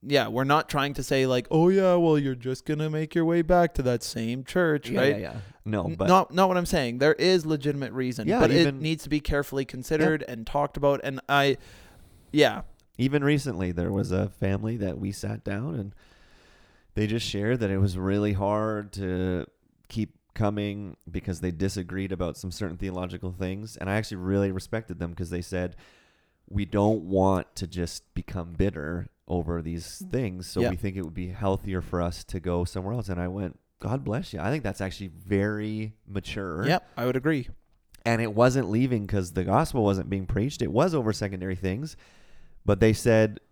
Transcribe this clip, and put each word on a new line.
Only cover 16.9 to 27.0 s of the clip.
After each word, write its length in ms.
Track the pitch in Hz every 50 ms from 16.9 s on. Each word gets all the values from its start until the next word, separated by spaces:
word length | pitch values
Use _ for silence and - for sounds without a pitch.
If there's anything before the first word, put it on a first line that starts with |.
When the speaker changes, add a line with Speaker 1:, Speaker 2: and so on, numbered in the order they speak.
| _
Speaker 2:
they 120 | - 107
just 200 | 107 107 117 107
shared 340 | - - 101 101 107 123 127
that 100 | 113 98
it 80 | 98 95
was 200 | 101 101 90 90
really 340 | 92 95 98 104 104 104 101
hard 600 | 95 98 98 104 107 107 110 107 104 104 101 -
to 520 | 98 98 92 92 90 92 92 90 90 71 - _ _ _ _ _ _ _ _
keep 260 | - 113 107 - _ _ _ _ _
coming 640 | - 107 101 104 104 104 104 101 101 104 95 - _ _ -
because 300 | 87 104 - - 92 80
they 100 | - 92
disagreed 640 | 87 78 92 95 90 101 90 85 87 95 95 95 95
about 240 | 82 90 85 76
some 140 | - - 92
certain 260 | 87 - 107 87 82
theological 560 | 90 - 95 90 90 92 92 90 90 - 92 90
things. 440 | 90 95 92 95 98 107 110 110
And 120 | - - 95
I 40 | 98
actually 220 | 107 110 - 110 92
really 320 | 90 92 98 98 98 98 92
respected 460 | 95 - - - 113 113 - 90 85
them 160 | 90 85 87
'cause 160 | - 92 80
they 120 | 85 87 87
said, 340 | - - 90 90 90 85 - - - _ _ _ _ _ _ _ _ _ _ _ -
"We 160 | - 101 101
don't 380 | 90 - 104 101 107 110 110